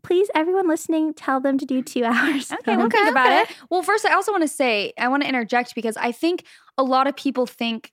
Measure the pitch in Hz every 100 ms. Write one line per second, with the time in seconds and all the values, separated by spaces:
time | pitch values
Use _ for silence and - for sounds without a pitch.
0 | - 359 403 311 320 370 370 320 - 320
1 | 311 302 - 269 277 269 277 262 254 254
2 | 233 233 277 277 - - - 226 240 440
3 | 403 269 247 277 453 - 254 359 330 415
4 | 392 330 392 403 311 - 254 208 185 -
5 | 240 277 285 262 220 240 240 - 226 214
6 | 240 240 330 349 - - _ - 262 262
7 | 262 285 277 254 240 - 233 117 -